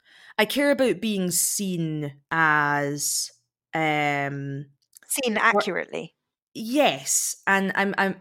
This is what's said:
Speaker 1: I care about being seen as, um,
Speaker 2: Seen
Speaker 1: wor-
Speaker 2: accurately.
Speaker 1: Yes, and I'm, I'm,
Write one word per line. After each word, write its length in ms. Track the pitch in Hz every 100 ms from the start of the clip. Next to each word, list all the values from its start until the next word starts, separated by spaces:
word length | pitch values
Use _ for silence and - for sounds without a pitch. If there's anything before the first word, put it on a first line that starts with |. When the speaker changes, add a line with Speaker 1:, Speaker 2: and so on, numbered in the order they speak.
| _ - - -
Speaker 1:
I 80 | 214
care 260 | 254 285
about 280 | 277 254 175
being 320 | 220 202 180
seen 840 | 165 - - 196 175 160 151 147 139 -
as, 1000 | 160 156 151 147 143 143 147 - - - - _ _ _
um, 920 | 160 156 151 147 143 139 139 139 139 143 _ _ - -
Speaker 2:
Seen 300 | - 240 214
Speaker 1:
wor- 40 |
Speaker 2:
accurately. 720 | 220 202 202 170 - 78 - _ _ _ _ -
Speaker 1:
Yes, 800 | 220 277 240 139 139 - - - -
and 240 | 196 196 -
I'm, 200 | 196 -
I'm, 180 | 196 185